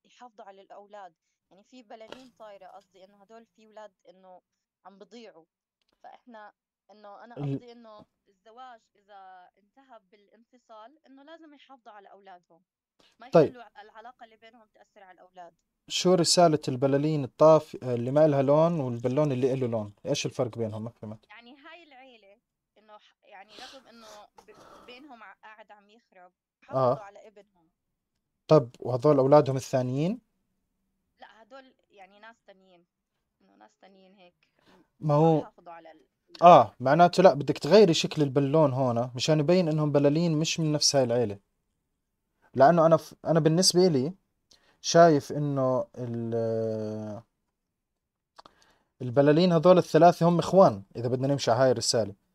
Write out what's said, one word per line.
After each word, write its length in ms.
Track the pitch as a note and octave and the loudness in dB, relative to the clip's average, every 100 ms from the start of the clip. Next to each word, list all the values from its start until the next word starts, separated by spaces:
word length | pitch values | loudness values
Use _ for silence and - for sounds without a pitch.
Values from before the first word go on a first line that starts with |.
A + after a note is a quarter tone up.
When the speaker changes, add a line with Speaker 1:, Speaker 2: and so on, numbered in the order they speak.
| G3+ | _
Speaker 1:
يحافظوا 400 | _ B3 G#3 G3+ | _ -20 -20 -20
على 160 | G3 | -20
الأولاد، 520 | G3 F#3 G3+ G#3 F#3 E3 _ _ _ | -20 -20 -20 -20 -20 _ _ _ _
يعني 120 | F3 | _
في 200 | G#3+ B3+ | _ -20
بلالين 480 | G#3+ A3+ A3 A#3 C4 A3+ | -20 -20 -20 -20 -20 _
طايرة، 280 | A3 G3+ F#3 | -20 -20 -20
قصدي 360 | F#3+ G3+ F#3+ F#3 | -20 _ _ -20
إنه 160 | G3+ | _
هدول 240 | G3 A3+ A3+ | _ -20 _
في 220 | _ A3 | _ _
أولاد 240 | G#3+ G#3+ G3+ _ | -20 -20 _ _
إنه 320 | F3+ F#3 F3+ _ _ _ _ F#3 | _ _ -20 _ _ _ _ -20
عم 120 | G3 | -20
بضيعوا، 480 | G3+ A3+ A3 D#3+ D#3+ _ _ _ _ _ | -20 -20 -20 -20 _ _ _ _ _ _
فإحنا 500 | - - _ A3+ G#3 _ _ _ _ | -20 -20 _ -20 -20 _ _ _ _
إنه 320 | G#3 G#3 G3+ | -20 -20 -20
أنا 140 | A3+ A#3 | -20 -14
Speaker 2:
ال- 60 | |
Speaker 1:
قصدي 280 | C#3+ C#3 A#3+ | -10 -12 -14
إنه 340 | A#3+ A3+ G#3+ _ _ _ | -20 -20 -20 _ _ _
الزواج 540 | G3 A3+ A3+ B3+ A#3 _ G3+ | _ _ -20 -20 -20 _ _
إذا 540 | G3+ G3+ F#3+ F#3 F3+ _ | _ -20 -20 -20 -20 _
انتهى 420 | G3+ C4 C4+ A3+ F#3+ | _ _ _ -20 _
بالانفصال 920 | G#3 G3+ A3 A#3 B3+ _ A3 A3 D4+ _ | _ _ _ _ _ _ -20 -20 _ _
إنه 180 | C4+ | -20
لازم 300 | C#4 E4 D#4+ | -20 -20 -20
يحافظوا 400 | C#4+ _ C4+ A#3 | -20 _ -20 -20
على 180 | G#3 G3 | -20 -20
أولادهم، 520 | G3 G3 F3+ F3+ E3+ _ _ _ _ _ _ | -20 -20 -20 _ _ _ _ _ _ _ _
ما 100 | A#3+ | -4
Speaker 2:
طيب. 200 | C4 D#3 | -2 -2
Speaker 1:
يخلوا 140 | B3 | -6
ع-، 180 | A3 - | -20 -20
العلاقة 420 | G#3 G#3+ A3+ - | -20 -20 -20 -20
اللي 140 | A3+ A3 | -20 _
بينهم 300 | A3+ A#3 G#3+ | -20 _ _
تأثر 300 | _ G3+ _ | _ _ _
على 120 | F#3+ F3+ | -20 -20
الأولاد. 380 | F3+ F#3 E3+ _ _ _ _ | _ -20 -20 _ _ _ _
Speaker 2:
شو 260 | - F3+ | -4 0
رسالة 460 | F#3 E3 - F3 D3+ - | 0 0 2 2 2 -6
البلالين 560 | B2+ C#3 C#3 D3+ D#3 | -4 -2 0 -2 -4
الطاف-، 600 | C3 - D#3 D#3 D#3 - | -6 2 4 4 0 -12
اللي 280 | B2+ B2 A#2+ | -8 -6 -2
ما 140 | C#3+ D#3 | 0 2
إلها 160 | C#3 | 2
لون 380 | C3 D3 E3 E3+ | 2 2 0 -2
والبالون 520 | B2+ A#2 B2 C3 D3+ | -6 -6 -4 -2 -2
اللي 220 | B2+ B2+ | -2 -2
إله 140 | C3+ B2 | -2 -4
لون؟ 260 | A2+ G#2 - - | -6 -10 -14 -8
إيش 200 | D3 C3+ | -8 -8
الفرق 320 | - B2 A#2 | -8 -8 -6
بينهم؟ 260 | A2+ G#2+ | -10 -10
ما 60 | A2+ | -14
فهمت. 360 | - G#2+ G#2+ _ | -16 -20 -20 _
Speaker 1:
يعني 280 | G#3+ A#3+ C#4 | -20 -20 -20
هاي 260 | D4+ E4 | -20 -20
العيلة 580 | E4 B3+ C4 A#3 G3 G#3 _ _ _ _ | -20 -20 -20 -20 _ _ _ _ _ _
إنه 200 | G#3+ G#3+ | _ -20
ح-، 180 | _ _ | _ _
يعني 280 | _ G3 G3+ G#3+ | _ -20 -20 -20
رغم 320 | B3+ C4+ A#3 | -20 -20 _
إنه 200 | A#3 A3 G#3 G#3 - - | -20 -20 -20 -20 -20 -20
ب-، 380 | G#3 - - - | -20 -20 -20 -20
بينهم 380 | B3+ D4 A#3 | -20 -20 -20
ع-، 100 | G#3 | -20
قاعد 380 | G3 G#3+ G#3+ G#3+ | -20 -20 -20 -20
عم 180 | G#3 G3+ | -20 _
يخرب، 420 | G#3+ _ F#3+ F3+ _ _ _ | _ _ -20 -20 _ _ _
Speaker 2:
آه. 20 | _ | _
Speaker 1:
حافظوا 400 | C3 B2+ B2+ - | -6 -4 -4 -10
على 220 | - - | -20 -20
ابنهم. 420 | G#3 _ F3+ D#3+ _ _ _ _ _ _ _ _ | _ _ _ _ _ _ _ _ _ _ _ _
Speaker 2:
طب 220 | D#3 B2 _ | 0 0 _
وهذول 380 | - B2 C#3+ C#3+ | -8 -2 0 2
أولادهم 360 | C3 D3 C3+ C3+ | 4 4 2 -4
الثانيين؟ 640 | - C3+ B2+ C3 D#3+ B3 _ _ _ _ _ _ _ _ _ _ | -6 -6 -4 -4 -6 -8 _ _ _ _ _ _ _ _ _ _
Speaker 1:
لا، 240 | B3 G#3+ | -20 -20
هدول 300 | A3 C4 C4 _ _ | _ -20 -20 _ _
يعني 300 | G3+ F#3 G3+ | _ -20 _
ناس 160 | A3 A#3 _ | -20 _ _
تانيين، 380 | G3 F#3+ F3 F3 _ _ _ _ _ | -20 _ _ _ _ _ _ _ _
إنه 140 | G3 G3+ | _ _
ناس 160 | G#3+ _ | _ _
تانيين 320 | F#3+ F#3+ F#3+ | _ _ _
هيك 360 | G3+ F3+ _ _ _ _ | _ _ _ _ _ _
م-، 40 | |
Speaker 2:
ما 120 | F#3 _ _ | _ _ _
Speaker 1:
ما 140 | D#3 | -4
Speaker 2:
هو 300 | D3 D#3+ D#3+ | 0 2 0
Speaker 1:
حافظوا 300 | - _ - | -4 _ -20
على 180 | E3+ E3 | -20 -20
ال-، 140 | - _ _ _ - | -20 _ _ _ 2
Speaker 2:
آه، 340 | E3+ E3 A2 - | 6 8 6 -2
معناته 440 | B2+ D3+ F3 - | -2 4 4 6
لا، 100 | F3+ | 4
بدك 240 | C#3+ C3+ C#3+ | 4 -4 -6
تغيري 360 | D3 G3 G3 | 2 4 4
شكل 280 | D#3+ - - | 2 -4 -4
البالون 520 | C#3+ C3 C#3 D#3 D3+ | -2 -2 0 0 0
هون 380 | B2+ C3 A#2 B2 B2 | 0 -4 -4 -6 -6
مشان 240 | - D#3 | -2 -2
يبين 280 | D3 F3+ E3 | 2 0 0
إنهم 240 | D#3 D3+ | -2 0
بلالين 460 | C#3+ C#3+ D3+ E3+ D3+ | 2 2 0 -2 -2
مش 220 | D#3+ - | -4 -4
من 120 | D#3 | -4
نفس 240 | D3 - C#3+ | -2 -2 0
هاي 80 | |
العيلة. 360 | B2 A#2+ A2+ G2 _ _ _ _ _ _ _ _ _ _ _ | 0 -2 -4 -6 _ _ _ _ _ _ _ _ _ _ _
لأنه 320 | A#2+ C3+ E3+ D#3+ | 2 4 4 2
أنا 120 | D#3+ | 2
ف-، 180 | - - - | -2 -14 -2
أنا 140 | E3 | 0
بالنسبة 480 | D#3 D#3+ F#3 F3 F#3 | 2 0 0 2 0
لي 260 | C#3+ C3+ F#3 _ _ _ _ _ _ | 0 -4 -8 _ _ _ _ _ _
شايف 500 | - E3+ E3+ D3 - | -2 4 6 4 -2
إنه 560 | C#3+ D3 C#3 C3 B2+ A#2 - | -8 -6 -4 -4 -4 -6 -12
ال-، 1300 | A#2+ A#2 A#2 A#2 A2+ A2+ A2+ A2 G#2+ G#2+ G#2+ G#2+ - _ _ _ _ _ _ _ _ _ _ _ - _ _ _ _ _ | -10 -10 -8 -6 -4 -4 -6 -6 -8 -10 -12 -16 -20 _ _ _ _ _ _ _ _ _ _ _ -20 _ _ _ _ _
البلالين 500 | B2+ A#2+ C#3+ D3+ F#3 | -4 0 2 4 4
هذول 260 | E3 E3 F3+ | 2 4 4
الثلاثة 520 | D#3 D#3+ E3+ E3+ E3+ | 4 4 4 4 0
هم 100 | F3 | 0
إخوان 440 | - F3+ F3+ G#2 - - | 0 4 4 2 -12 -10
إذا 120 | A#2 | -6
بدنا 200 | B2 C3+ | -4 -4
نمشي 240 | C#3+ - | -4 -2
على 120 | A2+ | 2
هاي 80 | C3 | 2
الرسالة. 440 | A#2 - A#2+ G2+ G2+ _ | 0 -2 -4 -4 -10 _